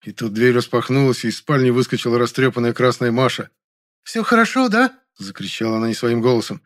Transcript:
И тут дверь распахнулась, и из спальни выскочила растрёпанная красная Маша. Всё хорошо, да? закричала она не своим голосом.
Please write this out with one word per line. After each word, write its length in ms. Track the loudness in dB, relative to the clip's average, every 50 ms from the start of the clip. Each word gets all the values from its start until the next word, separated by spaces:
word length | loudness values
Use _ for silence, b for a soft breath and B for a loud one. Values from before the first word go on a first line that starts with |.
| _
И 80 | -16
тут 220 | -12 -8 -8 -6 -2
дверь 200 | 2 2 4 4
распахнулась, 680 | 2 0 0 -2 -2 0 0 0 2 2 2 2 0 -4
и 40 | -6
из 100 | -6 -6
спальни 320 | _ -2 0 2 2 2
выскочила 480 | 2 2 0 0 -2 -4 -2 0 0 0
растрёпанная 540 | 0 0 0 0 0 0 0 0 -2 -2 -2
красная 360 | 0 0 0 0 0 -2 -2
Маша. 400 | 0 2 0 0 0 -4 -10 -12 _ _ _ _ _ _ _ _ _ _
Всё 200 | _ -8 -6 -6
хорошо, 460 | 0 2 2 2 2 2 2 0 0 2
да? 300 | 2 2 2 2 0 _ _ _ _
закричала 600 | _ -16 -16 -12 -12 -10 -10 -6 -4 -4 -2 -2 -2
она 100 | -2 -2
не 60 | -4
своим 260 | -2 -2 -2 0 2
голосом. 420 | 2 2 2 2 0 -4 -10 -12 _